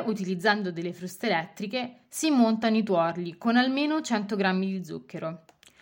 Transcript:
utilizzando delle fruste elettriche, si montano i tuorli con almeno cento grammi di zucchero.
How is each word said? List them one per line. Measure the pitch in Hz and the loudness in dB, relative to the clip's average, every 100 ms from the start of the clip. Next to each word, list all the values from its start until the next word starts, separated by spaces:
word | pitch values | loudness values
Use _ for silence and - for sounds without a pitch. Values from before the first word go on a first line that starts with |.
| 233 | 2
utilizzando | 196 185 185 208 208 190 | -2 -2 0 2 2 0
delle | 170 175 | -4 -6
fruste | 175 180 - 233 | -6 -10 -6 0
elettriche, | 170 165 - 202 254 247 - _ | 0 -2 -8 -6 -6 -8 -12 _
si | - 311 | -2 2
montano | 269 226 220 226 220 | 6 6 4 2 2
i | |
tuorli | 202 180 165 170 175 - | 2 2 2 0 -6 -4
con | 233 240 | 2 2
almeno | 254 269 294 311 | 2 0 0 0
cento | 302 220 196 208 | 0 -2 -2 0
grammi | 190 185 190 | 2 2 0
di | 190 | -4
zucchero. | 165 165 - 170 160 170 _ _ - _ | -8 -12 -12 -10 -8 -10 _ _ -20 _